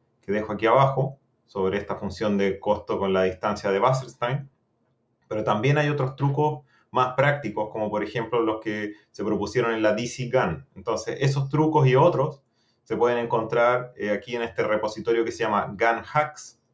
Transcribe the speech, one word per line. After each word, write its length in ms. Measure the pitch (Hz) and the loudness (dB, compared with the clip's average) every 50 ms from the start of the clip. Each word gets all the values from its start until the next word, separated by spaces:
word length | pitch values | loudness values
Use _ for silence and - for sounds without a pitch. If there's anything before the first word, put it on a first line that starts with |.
| _ _ _ _ | _ _ _ _
que 100 | _ - | _ -4
dejo 220 | 98 104 107 - 104 | -4 -4 -2 -4 -4
aquí 140 | 98 110 | 0 2
abajo, 520 | 113 120 135 139 139 135 135 135 135 - - _ _ _ _ _ | 4 6 6 6 4 4 0 -2 -2 -4 -10 _ _ _ _ _
sobre 320 | _ - 101 95 95 98 101 | _ -6 -2 -2 0 0 -2
esta 180 | - - 95 | -4 -4 -8
función 400 | - 104 98 90 - 110 104 101 | -6 -6 -8 -6 -2 -2 0 0
de 240 | 98 98 98 95 - | 2 2 0 0 -2
costo 380 | - 104 101 101 - - 107 92 | 0 -2 -2 -2 -2 -4 -4 -2
con 160 | 98 95 95 | 0 0 2
la 80 | 95 92 | 2 2
distancia 480 | 92 90 - - 107 101 - - 101 | 2 0 -2 -4 -4 -4 -2 0 0
de 100 | 95 98 | 2 2
Wasserstein. 680 | 107 131 135 - - - - - 123 120 135 143 - - _ _ _ _ _ _ _ _ _ _ _ _ _ _ _ - | 4 2 2 0 -4 -8 -10 -4 -4 -2 -2 -4 -6 -10 _ _ _ _ _ _ _ _ _ _ _ _ _ _ _ -10
Pero 160 | 107 107 107 | -8 -4 -2
también 340 | 117 104 104 110 139 143 151 | 0 0 0 2 2 2 2
hay 100 | 147 147 | 2 0
otros 260 | 147 139 131 131 - | 0 -2 -2 -4 -4
trucos 480 | - 143 143 139 147 151 151 147 - - _ _ _ _ _ | -2 -2 0 0 2 0 0 -2 -4 -10 _ _ _ _ _
más 240 | - 127 127 127 - | 0 0 0 0 2
prácticos, 560 | - 139 147 143 143 - 104 - 113 104 - | 2 2 2 2 0 -4 -6 -4 -4 -6 -4
como 180 | - 113 107 101 | -4 -4 -4 -2
por 140 | 104 104 101 | -2 -2 -4
ejemplo 380 | - - 120 113 - - 117 113 | -4 -4 -6 -4 -2 0 0 2
los 180 | 110 110 110 | 2 0 -2
que 320 | - 110 104 104 104 104 - - _ _ | -4 -6 -6 -4 -4 -6 -8 -10 _ _
se 140 | - - 104 | -12 -6 -4
propusieron 480 | 104 104 101 104 - - 123 117 117 113 | -2 -2 -2 -2 -2 0 0 0 0 0
en 100 | 110 107 | 2 2
la 120 | 107 104 | 2 2
D 120 | 110 120 | 0 -2
C 220 | 117 - - 117 107 | -6 -6 -8 -4 0
gan. 380 | 117 127 113 92 80 69 - _ _ | 2 2 2 2 -2 -6 -10 _ _
Entonces, 420 | - 98 117 110 104 - 117 - - | -12 -6 -4 -4 -4 -4 -6 -4 0
esos 280 | 139 135 - 139 - - | 0 0 0 0 -2 -2
trucos 380 | - 151 156 156 156 151 135 | 2 2 2 4 4 4 6
y 100 | 127 127 | 6 6
otros 460 | 131 160 175 - - 139 156 - - _ _ _ _ _ _ _ _ _ | 6 6 6 4 2 -2 -2 -4 -8 _ _ _ _ _ _ _ _ _
se 160 | - 110 104 | -6 -2 0
pueden 180 | 120 120 120 | 2 2 2
encontrar, 800 | 120 117 117 120 113 110 110 117 117 120 123 123 123 - - - | 2 0 0 -2 -2 -2 0 2 2 4 4 2 2 -2 -6 -10
eh, 140 | - 104 104 | -6 -4 -2
aquí 260 | 104 98 - 120 120 | -2 -4 -4 -6 -6
en 60 | 117 117 | -4 -4
este 200 | 117 - - 117 | -4 -2 -2 -2
repositorio 600 | - 107 107 - - - 110 104 117 117 113 117 | 0 0 0 -2 -4 -6 -4 -2 0 2 2 0
que 80 | 113 - | 0 -2
se 120 | - 113 | -2 -2
llama 280 | 110 107 101 - - 104 | 0 0 0 -2 -2 -2
gan 280 | 95 113 117 120 117 113 | 0 2 2 2 0 -2
Hacks, 560 | - - 151 151 - - - - - - _ _ _ | -4 0 0 0 -2 -4 -14 -18 -20 -20 _ _ _